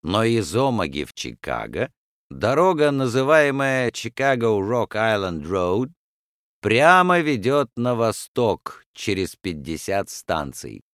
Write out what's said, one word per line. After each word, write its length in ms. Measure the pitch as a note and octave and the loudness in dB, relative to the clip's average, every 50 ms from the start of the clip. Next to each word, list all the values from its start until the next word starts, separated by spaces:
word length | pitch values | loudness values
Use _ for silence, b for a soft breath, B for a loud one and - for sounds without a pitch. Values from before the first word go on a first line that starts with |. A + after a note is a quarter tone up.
| - | -4
Но 160 | D#2 F#2+ G#2+ A2+ | 0 0 2 2
из 320 | A2+ A#2 A2+ G2+ D2 E2+ | 2 2 0 -2 -2 0
Омаги 480 | A#2 C3+ C#3 B2 G#2+ F2+ D2 C2 D2 C#2+ | 0 0 2 0 0 -2 -2 -4 -6 -8
в 120 | - - | -8 -10
Чикаго 760 | - - B1 A#1 _ - C#2+ C2 A#1 A1 A1+ - F2 A#2 - _ _ _ _ _ _ _ _ | -12 -12 -12 -12 _ -8 -6 -6 -6 -6 -8 -6 -6 -6 -6 _ _ _ _ _ _ _ _
дорога, 600 | C#2+ C2+ G2 A2 C3+ D3 F3 F#3+ F3+ D3+ D3+ D3 | -8 -2 -2 0 2 4 2 2 2 4 2 2
называемая 960 | C#3+ C#3 C3 B2 A2+ C3 C3 C#3 D#3 D#3 D3 C#3+ C3+ C#3 C#3 C3+ C3 C3 B2+ A#2 | 2 2 -2 0 0 0 2 4 4 4 4 4 0 0 0 0 0 0 0 -2
Chicago 720 | - - - A2+ - - C3+ C#3 C3+ B2 A#2 A2+ A2 G2+ | -4 -4 -10 -10 -6 -2 0 0 2 2 2 2 2 2
Rock 320 | F#2+ G#2 A#2+ A#2+ G#2 - | 0 0 0 -2 -2 -2
Island 540 | - G#2+ A2 A2+ A2 G#2 G2 F#2 E2+ D#2 D2 | -2 -2 0 2 0 0 0 -2 -4 -6 -4
Road, 440 | D#2+ F#2+ F#2+ F2+ F2+ F#2 G#2+ C3 C#3 - _ _ _ _ _ _ _ _ _ _ _ _ _ | -2 0 0 2 2 2 0 -2 -4 -8 _ _ _ _ _ _ _ _ _ _ _ _ _
прямо 600 | - G#2 A2 A#2+ C#3+ E3 F3+ F#3 F3+ F3+ F3+ E3+ | -2 2 2 6 6 6 6 6 6 4 4 2
ведет 500 | D#3+ D3+ C#3+ A2 F#2 B2 C#3 D3 C#3 A#2 _ | 2 0 -2 0 0 0 2 0 0 -2 _
на 200 | - A#2+ B2 B2 | -4 -2 -2 0
восток 880 | A2+ A#2 A2 G#2 - - - _ - B2 A2 F2+ - _ - - - _ _ _ | 0 0 0 -2 -4 -10 -8 _ 0 0 0 0 -2 _ -16 -16 -16 _ _ _
через 420 | - - - G2 F#2+ F#2+ E2+ - | -8 -4 -4 -2 -2 -2 -4 -6
пятьдесят 760 | _ - F#2+ E2+ D2+ C#2 D#2 D#2+ D2+ - - G2 G2+ F#2+ - | _ -8 -8 -8 -8 -8 -8 -8 -8 -6 -4 -4 -4 -4 -6
станций. 720 | - - - - F2+ D#2+ C#2+ C#2 B1+ - - B1 G#1+ G1+ _ _ | -12 -16 -6 -4 -4 -4 -4 -6 -10 -14 -14 -14 -16 -16 _ _